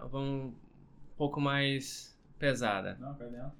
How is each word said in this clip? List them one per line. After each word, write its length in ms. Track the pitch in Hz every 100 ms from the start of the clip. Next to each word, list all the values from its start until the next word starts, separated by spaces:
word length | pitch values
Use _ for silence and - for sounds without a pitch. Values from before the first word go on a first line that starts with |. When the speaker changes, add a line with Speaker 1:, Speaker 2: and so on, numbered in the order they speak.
| 123
Speaker 1:
vamos, 360 | 135 139 135 131
um 0 | - - - - - - -
pouco 240 | 143 147
mais 760 | 143 139 139 135 135 - - - - -
pesada. 580 | 143 120 113 98 95 98
Speaker 2:
Não, 140 | 127
vai 160 | 143 120
dentro. 220 | 120 139 -